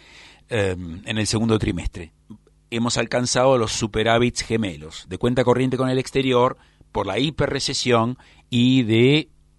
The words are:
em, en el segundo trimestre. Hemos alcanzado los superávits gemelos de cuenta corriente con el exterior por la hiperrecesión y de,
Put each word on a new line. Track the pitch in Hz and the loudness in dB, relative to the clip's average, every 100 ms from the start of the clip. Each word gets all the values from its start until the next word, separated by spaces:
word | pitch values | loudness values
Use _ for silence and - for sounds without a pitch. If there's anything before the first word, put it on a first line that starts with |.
| - - - - - | -18 -20 -20 -20 -6
em, | 117 98 90 87 90 117 | -2 -2 -4 -8 -12 -6
en | 110 | -4
el | 104 | -2
segundo | 110 113 110 | 0 2 2
trimestre. | 104 87 - 98 80 _ _ 107 _ _ - | 0 -4 -6 -10 -18 _ _ -20 _ _ -10
Hemos | 117 117 - | -4 -2 -2
alcanzado | 120 127 123 135 131 131 | -2 -2 -2 2 2 2
los | 107 | 0
superávits | - 110 110 110 117 123 - | -2 -4 -2 2 2 2 -2
gemelos | - 113 104 76 76 - - | -4 -2 -2 -6 -16 -18 -14
de | 90 | -4
cuenta | 123 127 123 | -2 0 2
corriente | 123 131 127 | 2 0 -2
con | 131 | -2
el | 131 | -2
exterior | - 139 131 123 127 - _ _ _ | -2 -2 2 2 2 -2 _ _ _
por | 107 98 | -6 -4
la | 101 | -2
hiperrecesión | 151 139 113 135 - - 123 117 117 127 - _ - | -2 -2 -4 -2 -4 -4 2 2 2 -4 -14 _ -4
y | 123 123 131 | 2 4 4
de, | 110 113 127 151 - _ _ | 4 4 6 4 0 _ _